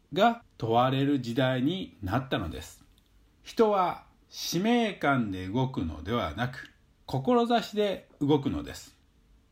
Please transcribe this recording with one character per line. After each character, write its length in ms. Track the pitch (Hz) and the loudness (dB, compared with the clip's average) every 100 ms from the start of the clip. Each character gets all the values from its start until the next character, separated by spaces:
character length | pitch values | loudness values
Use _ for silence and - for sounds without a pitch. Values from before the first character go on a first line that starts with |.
| _ | _
が 300 | 165 226 233 - _ | 2 2 2 -8 _
問 140 | 110 | 2
わ 180 | 113 127 | 4 4
れ 120 | 135 | 2
る 160 | 139 143 | 2 0
時 140 | 117 | 0
代 300 | 117 131 131 | 0 2 2
に 340 | 135 185 - - | 0 -2 -6 -10
な 160 | 92 120 | -4 -2
っ 100 | 131 | -2
た 80 | 147 | -4
の 140 | 87 | -4
で 100 | 62 | -8
す。 240 | - - - _ _ _ _ _ | -14 -20 -20 _ _ _ _ _
人 300 | - - 220 | -12 2 4
は 320 | 202 175 - - _ _ | 4 2 -2 -12 _ _
使 300 | - - 165 | -12 -4 -2
命 340 | 214 240 226 | 2 2 0
感 380 | 175 151 135 110 | 0 0 2 0
で 160 | 92 92 | -4 -4
動 220 | 113 131 | -2 -2
く 140 | 131 | -2
の 200 | 85 76 | -6 -6
で 80 | 92 | -4
は 220 | 117 90 78 | -2 -2 -4
な 140 | 123 | -6
く、 200 | - - _ _ _ - | -6 -16 _ _ _ -6
志 680 | 135 135 247 233 233 - 208 | -4 2 2 4 0 0 -2
で 320 | 208 - - _ | -2 -2 -10 _
動 180 | 139 147 | 2 2
く 120 | 139 | 2
の 100 | 98 | -4
で 140 | 95 - | -8 -14
す。 200 | - _ _ _ _ _ _ | -18 _ _ _ _ _ _